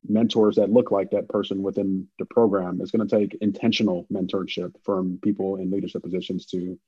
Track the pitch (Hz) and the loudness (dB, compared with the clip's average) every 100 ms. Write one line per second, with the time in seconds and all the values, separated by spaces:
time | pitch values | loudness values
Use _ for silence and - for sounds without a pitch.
0 | - 107 113 117 107 98 101 117 120 101 | 0 2 4 4 4 4 6 4 4 0
1 | 95 101 98 104 98 98 98 98 98 95 | 0 -2 -2 -4 -2 -2 -2 -2 0 -2
2 | 92 - 87 - 113 98 90 92 92 113 | -4 -10 -2 2 4 2 -2 -4 -2 -2
3 | 104 110 101 - 107 98 117 107 110 87 | 2 2 0 -2 -4 0 0 2 0 0
4 | 87 101 90 98 90 - 87 - - 98 | -4 -6 -4 -4 -6 -6 -8 -8 -4 -2
5 | 92 90 104 101 95 95 92 98 98 - | -2 -2 -2 0 -2 -2 -2 -4 -4 -8
6 | 87 90 87 92 - 92 90 92 | -6 -6 -4 -6 -6 -6 -6 -10